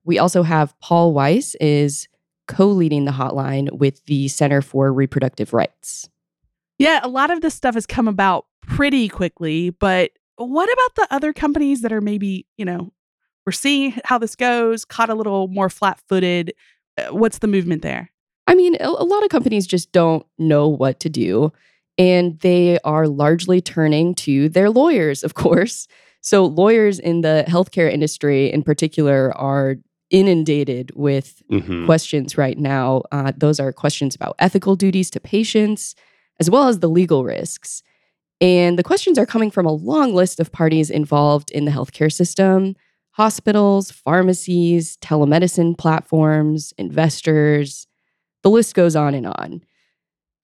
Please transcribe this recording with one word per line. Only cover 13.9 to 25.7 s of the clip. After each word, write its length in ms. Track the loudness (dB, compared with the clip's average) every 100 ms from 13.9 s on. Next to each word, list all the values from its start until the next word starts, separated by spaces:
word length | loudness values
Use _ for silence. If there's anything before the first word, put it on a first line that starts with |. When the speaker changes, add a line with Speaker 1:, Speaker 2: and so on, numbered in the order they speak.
| -4
Speaker 2:
how 140 | -2 -2
this 160 | -2
goes, 500 | -4 -2 0 -2 -4
caught 260 | -6 -4 -4
a 40 |
little 340 | -4 -4 -4 -4
more 220 | -2 -4
flat-footed? 840 | -2 -4 -4 -4 -2 0 -2 -4 -10 _ _ _ -10
Uh, 160 | -6
what's 240 | 0 0 0
the 80 | -2
movement 360 | 0 0 -4
there? 280 | -4 -8 -12 _ _ _ 2
Speaker 1:
I 80 |
mean, 220 | 4 4 2
a, 60 | -2
a 180 | -2
lot 180 | -2 0
of 60 | 0
companies 380 | 0 0 -2 0
just 260 | -2 0
don't 340 | 2 2 0 -4 -4
know 300 | 2 4 2
what 320 | 2 -2 -2
to 80 | -6
do, 440 | -4 0 0 0 -4 _ _ _ 0
and 420 | 2 2 0 -2
they 380 | 0 2 2 0
are 260 | 0 0 0
largely 540 | 0 2 2 0 0
turning 540 | 0 0 2 2 0 -2
to 320 | -2 0 0
their 220 | 2 2
lawyers, 520 | 4 2 2 0 -4
of 120 | -6
course. 520 | -2 0 2 0